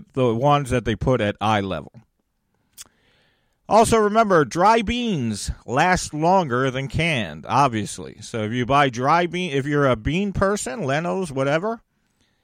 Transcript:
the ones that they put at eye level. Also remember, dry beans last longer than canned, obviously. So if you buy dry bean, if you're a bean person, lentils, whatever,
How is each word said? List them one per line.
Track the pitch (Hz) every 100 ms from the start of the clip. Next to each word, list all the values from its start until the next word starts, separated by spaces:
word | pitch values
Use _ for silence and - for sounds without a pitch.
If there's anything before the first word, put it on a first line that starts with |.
| 101
the | - 127 113
ones | 139 143 135
that | 123
they | 113 107
put | - 127
at | 104 104
eye | 104 110
level. | 98 82 69 - _ _ _ _ _ _ _ - - _ _ _ _ _ _ _ -
Also | 202 220 226
remember, | 208 214 220 175 131
dry | 160 190 226
beans | 208 240 233 175 117 101 - - -
last | 123 175 180 -
longer | 151 160 196 165 120 135
than | 127 135
canned, | - 170 143 87 78 -
obviously. | 117 139 110 98 - 69 -
So | - 117
if | 107
you | 123 117
buy | 139 143
dry | 117 131 165 175
bean, | 175 180
if | 139 135
you're | 147 139
a | 120
bean | 107 165 202
person, | 180 196 202 - 247
lentils, | 151 143 175 185 180
whatever, | 135 135 156 202 226 _ _ _ _ _ _